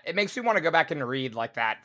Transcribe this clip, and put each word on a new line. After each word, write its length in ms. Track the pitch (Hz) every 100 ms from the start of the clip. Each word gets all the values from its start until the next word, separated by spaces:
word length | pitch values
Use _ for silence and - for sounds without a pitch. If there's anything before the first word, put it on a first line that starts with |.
| -
it 100 | 175
makes 200 | 208 -
me 60 |
wanna 180 | 233 208
go 100 | 165
back 200 | 165 160
and 140 | 151 123
read, 260 | 135 131 113
like, 180 | 117
that 240 | - 113 110